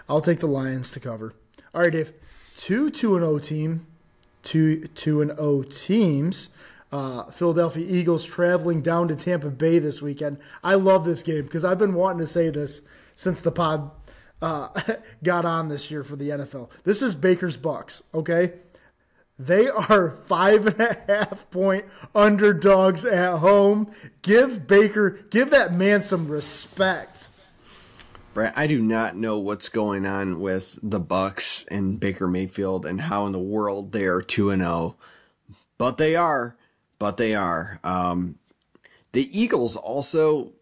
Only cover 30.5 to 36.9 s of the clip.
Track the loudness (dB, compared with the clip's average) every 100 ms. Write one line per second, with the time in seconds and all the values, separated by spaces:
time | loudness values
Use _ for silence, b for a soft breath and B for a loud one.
30.5 | -4 -6 -12 -6 -6 -2 -2 -2 -2 -2
31.5 | -4 -6 -4 -4 -2 -4 -4 -2 -2 -4
32.5 | -4 -4 -4 -6 -8 -4 -4 -4 -4 -4
33.5 | -2 -2 -4 -6 -2 0 0 -2 0 0
34.5 | 0 0 -2 -4 -8 b b b b _
35.5 | -20 _ -4 -4 0 2 2 2 0 -4
36.5 | -10 _ _ _